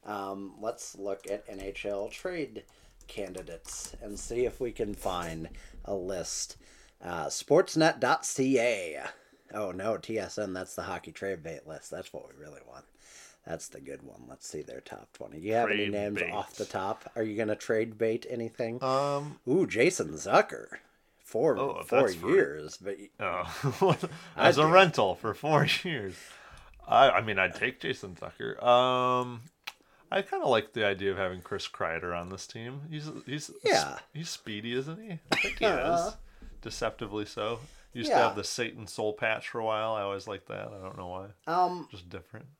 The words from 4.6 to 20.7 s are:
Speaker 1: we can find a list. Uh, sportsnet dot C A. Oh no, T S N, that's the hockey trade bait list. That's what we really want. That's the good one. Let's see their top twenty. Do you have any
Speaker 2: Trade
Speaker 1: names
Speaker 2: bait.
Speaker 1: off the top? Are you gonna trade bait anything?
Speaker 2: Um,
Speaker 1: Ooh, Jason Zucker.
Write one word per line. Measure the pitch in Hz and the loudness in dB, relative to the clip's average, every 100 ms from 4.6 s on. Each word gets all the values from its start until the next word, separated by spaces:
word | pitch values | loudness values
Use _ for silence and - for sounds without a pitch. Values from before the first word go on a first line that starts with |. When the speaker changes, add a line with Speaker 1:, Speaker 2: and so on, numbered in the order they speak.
Speaker 1:
we | 123 | -6
can | 110 110 | -4 -4
find | 101 - 90 85 80 80 - - - | -4 -2 -2 -4 -6 -8 -12 -16 -14
a | - | -6
list. | 101 90 92 82 - - - - - - _ | -4 -2 -4 -4 -6 -6 -10 -20 -20 -20 _
Uh, | 90 85 73 | -8 -4 -4
sportsnet | - - 147 190 156 160 - | -4 4 6 6 6 4 4
dot | 123 - - | 2 2 0
C | - 131 131 | 0 4 4
A. | 117 107 85 73 65 - _ _ _ | 4 2 -2 -8 -10 -12 _ _ _
Oh | 104 101 | -6 -6
no, | 90 101 104 | -2 -2 -2
T | - 110 | -2 -4
S | 92 - | -4 -4
N, | 104 | -4
that's | 92 92 - | -4 -6 -8
the | |
hockey | 87 87 85 | -6 -6 -10
trade | - 98 127 | -8 -4 -4
bait | 160 143 - | -6 -12 -12
list. | - - | -14 -12
That's | 156 190 | -12 -10
what | - - | -12 -16
we | 139 | -20
really | 147 143 - | -20 -20 -20
want. | 62 - _ - - - _ - | -20 -20 _ -20 -20 -20 _ -10
That's | 82 - | -10 -10
the | - | -16
good | 67 69 | -14 -14
one. | 67 - 60 | -16 -20 -20
Let's | 64 - | -16 -12
see | 78 | -10
their | 71 64 | -10 -12
top | - - - | -14 -16 -16
twenty. | - 57 71 | -16 -14 -8
Do | 90 | 0
you | |
have | 113 117 | 2 2
any | 104 104 | 2 0
Speaker 2:
Trade | |
Speaker 1:
names | 101 104 104 | 0 -2 -2
Speaker 2:
bait. | 87 | -2
Speaker 1:
off | 95 - - | -2 -6 -6
the | 104 | -6
top? | 101 95 113 - - | -4 -4 -4 -8 -4
Are | |
you | 110 104 | -4 0
gonna | 110 104 | 0 -2
trade | - 113 117 107 | 0 2 2 0
bait | 113 113 - | 0 0 -2
anything? | 120 113 - 113 120 | -6 -6 -4 -4 -2
Speaker 2:
Um, | 131 131 143 143 147 139 - | 2 2 2 0 -4 -10 2
Speaker 1:
Ooh, | 156 175 | 4 4
Jason | 107 143 - 82 | 6 4 4 -2
Zucker. | 78 95 143 208 60 53 | -2 6 6 6 -2 -10